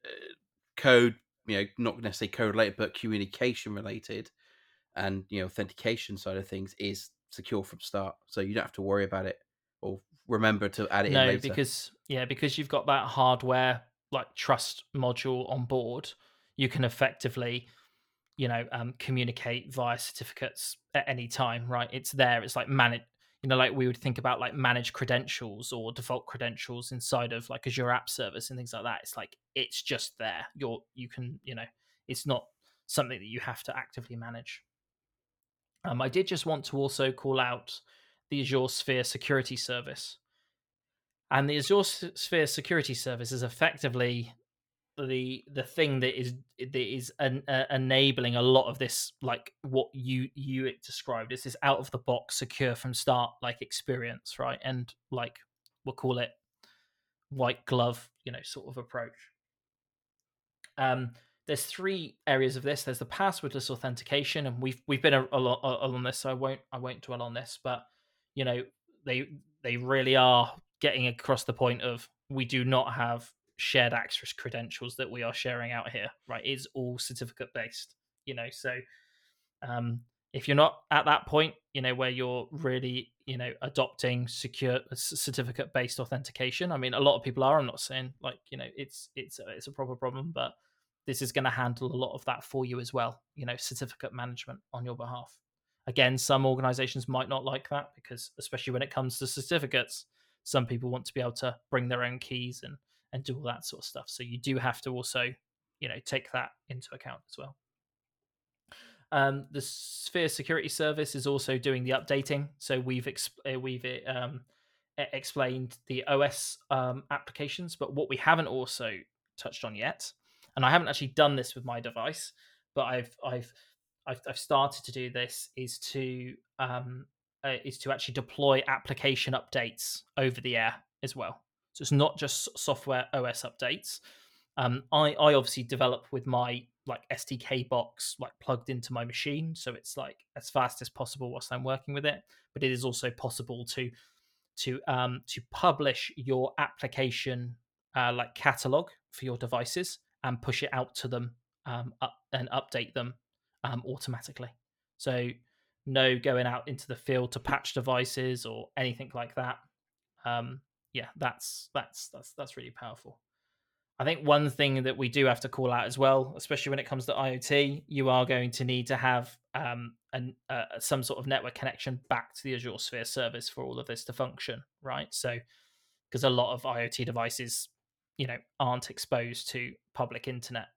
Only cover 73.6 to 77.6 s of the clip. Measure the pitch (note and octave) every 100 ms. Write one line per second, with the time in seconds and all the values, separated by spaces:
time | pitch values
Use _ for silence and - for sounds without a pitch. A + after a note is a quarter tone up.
73.6 | - C3+ A#2+ A#2 G2+ - - - B2+ A#2
74.6 | A#2 - A#2+ A#2 C3 B2 A#2 - B2+ A#2+
75.6 | A#2+ A#2+ A2+ A#2 G#2 - _ A#2 - C3+
76.6 | C3+ C3+ B2 B2 - B2 A#2+ - - A#2+